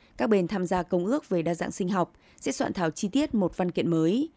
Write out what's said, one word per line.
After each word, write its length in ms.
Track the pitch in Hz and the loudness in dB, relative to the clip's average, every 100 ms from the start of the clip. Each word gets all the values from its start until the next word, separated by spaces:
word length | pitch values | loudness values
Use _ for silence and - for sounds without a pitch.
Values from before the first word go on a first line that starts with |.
| _ - | _ -2
Các 120 | 247 | 2
bên 180 | 208 175 | 4 2
tham 180 | 202 180 | 0 0
gia 180 | 185 | 0
Công 220 | 170 180 180 | 0 0 0
ước 240 | 294 - | -2 0
về 120 | 180 | -2
đa 120 | 160 | 0
dạng 180 | 170 - | -2 -4
sinh 180 | - 180 | -4 -2
học 240 | 196 170 - - - | 0 -2 -4 -20 -10
sẽ 100 | - | -4
soạn 220 | - - | -2 -2
thảo 160 | - 165 | -2 -2
chi 180 | - 202 | -2 -2
tiết 280 | 277 302 214 | 0 0 2
một 220 | 175 - | 0 0
văn 140 | 180 | -2
kiện 180 | 180 160 | 0 2
mới, 400 | 165 160 226 320 | 4 4 2 -2